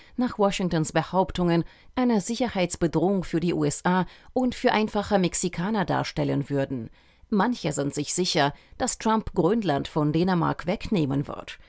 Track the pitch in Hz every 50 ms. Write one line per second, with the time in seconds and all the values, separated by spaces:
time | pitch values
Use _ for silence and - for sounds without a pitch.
0 | - - - - 247 240 - - 202 196 190 - 190 175 170 160 156 - - 165
1 | 151 - - 185 190 185 - - 180 175 170 170 160 - - - - - - 262
2 | 254 240 233 208 - - 233 - 254 214 - 196 180 175 - - 175 160 - 160
3 | 156 185 202 190 160 - - 165 165 175 156 156 151 143 - - - 180 180 185
4 | 175 - - - - - - 254 254 247 - - - 247 - 208 220 214 - 208
5 | 202 - 208 190 180 170 - - - 175 - - 170 202 226 208 175 135 143 131
6 | 135 - - 156 147 139 135 139 135 - 139 139 135 139 139 123 110 - - -
7 | _ _ _ _ _ - 220 196 190 247 240 - - 156 147 - 143 139 - 143
8 | 147 - - - 190 185 - 160 143 143 139 - - - - - - 226 - -
9 | - 220 220 220 - - - - 147 170 220 233 202 170 143 139 135 - - 160
10 | 151 151 151 160 180 190 185 170 156 143 143 - - 170 202 - - - 220 175
11 | 151 127 139 139 147 - - - - - - - -